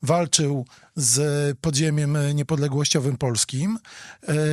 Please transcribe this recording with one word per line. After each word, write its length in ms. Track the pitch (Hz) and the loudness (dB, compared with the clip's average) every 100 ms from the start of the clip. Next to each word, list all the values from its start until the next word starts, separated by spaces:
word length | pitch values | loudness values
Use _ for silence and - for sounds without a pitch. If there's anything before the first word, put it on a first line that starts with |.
walczył 640 | 120 170 170 - 147 143 127 - - - | 0 2 2 0 0 -2 -6 -14 -14 -4
z 640 | 127 120 147 147 143 135 | 0 2 2 0 -2 -2
podziemiem 580 | 165 139 156 151 147 151 143 147 | -2 0 0 0 0 0 0 0
niepodległościowym 840 | 143 156 143 135 143 160 135 131 | 0 0 0 0 2 2 2 0
polskim, 640 | 135 113 - 127 180 226 - - - - | 0 0 -2 -2 -2 -2 -8 -20 -20 -12
e, 100 | - | -2
e, 20 | 151 151 | 0 2